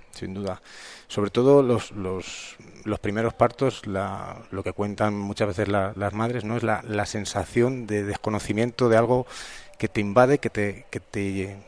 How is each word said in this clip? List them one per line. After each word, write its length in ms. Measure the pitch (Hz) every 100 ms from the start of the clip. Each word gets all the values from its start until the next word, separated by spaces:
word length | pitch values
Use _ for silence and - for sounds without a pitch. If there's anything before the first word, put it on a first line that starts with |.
| -
Sin 220 | - 90
duda. 280 | 95 98 92 - - - - -
Sobre 220 | - 101
todo 300 | 120 131 143
los, 280 | 127 113 -
los, 640 | 104 92 92 - - - - - -
los 160 | 107 104
primeros 340 | 104 101 113 -
partos, 500 | 120 - 135 - 110
la, 540 | 95 98 98 92 - -
lo 120 | 95
que 100 | 95
cuentan 400 | 92 104 101 107 101
muchas 320 | 101 101 107
veces 180 | 92 101
la, 240 | 101 98 98
las 180 | 101
madres, 300 | 104 117 123
¿no? 140 | 104 104
Es 60 |
la, 180 | 113 104 117
la 180 | 104 104
sensación 840 | 107 95 101 90 117 123 131 107
de 160 | 104
desconocimiento 840 | 101 101 - 104 - 104 120 - 123
de 80 | 113
algo 300 | 117 127 127 - - - - -
que 100 | 110
te 140 | 117
invade, 380 | 101 101 127 143
que 100 | -
te, 380 | - 101 92 -
que 100 | 110
te, 580 | - 104 98 98 95 98